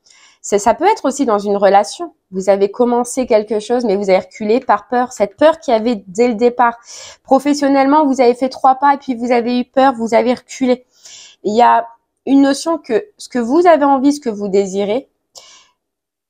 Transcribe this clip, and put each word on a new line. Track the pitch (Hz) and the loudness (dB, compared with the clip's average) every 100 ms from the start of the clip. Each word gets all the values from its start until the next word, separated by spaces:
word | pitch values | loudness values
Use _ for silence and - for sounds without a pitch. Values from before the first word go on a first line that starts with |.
| _ _ _ _ | _ _ _ _
C'est, | - 208 | -4 -2
ça | 233 | 0
peut | 220 359 | 0 0
être | 440 285 | 0 -2
aussi | - 240 | -2 -2
dans | 208 | -2
une | 202 202 | -2 0
relation. | 196 202 208 - 339 - _ | 4 4 2 -6 -14 -14 _
Vous | 185 190 | -6 0
avez | 196 196 | 0 0
commencé | 202 240 240 240 - 240 | 0 0 0 -2 -6 0
quelque | 214 214 214 | 0 0 -6
chose, | 214 240 240 | -4 -2 -2
mais | 196 | -2
vous | 196 | 0
avez | 185 | 0
reculé | - - 208 240 | -2 -8 -2 -2
par | 254 208 - | 0 -2 -2
peur. | 247 247 | -4 -4
Cette | - 202 - | -4 -6 2
peur | 302 320 | 2 2
qu'il | - | -2
y | 220 | -2
avait | 226 214 190 | 0 -4 -6
dès | 180 247 | -2 -2
le | 214 | 2
départ. | 240 240 240 233 - - - - | 0 2 0 -2 -14 -20 -20 -20
Professionnellement, | - 262 277 294 277 277 269 302 294 | 0 0 2 0 0 2 2 2 2
vous | 262 | 2
avez | 240 | 2
fait | 247 262 | 2 -4
trois | - 262 262 | 0 0 2
pas, | 285 277 | 0 0
et | |
puis | - 233 | -4 -6
vous | 240 | -2
avez | 240 233 247 | -2 0 -4
eu | 247 | -2
peur, | 269 269 | 0 0
vous | 233 226 | 0 0
avez | 226 233 | 0 0
reculé. | 240 - - 254 247 _ _ - - - _ | -4 -8 -4 -2 -2 _ _ -20 -20 -20 _
Il | 277 220 | -4 2
y | |
a | 233 233 - - _ _ - | 4 2 -2 -14 _ _ 0
une | 277 | 2
notion | 277 277 330 320 | 2 0 -4 -6
que | - 220 - _ | -4 -4 -4 _
ce | - | -10
que | 247 | -6
vous | 233 311 349 | -2 2 4
avez | 311 285 | 4 2
envie, | 269 277 | 2 0
ce | 294 | -2
que | 240 | -6
vous | 208 202 | -8 -2
désirez, | 196 196 190 196 233 - _ _ - - - _ _ _ _ _ _ | -2 -2 -4 -4 -6 -8 _ _ -20 -20 -20 _ _ _ _ _ _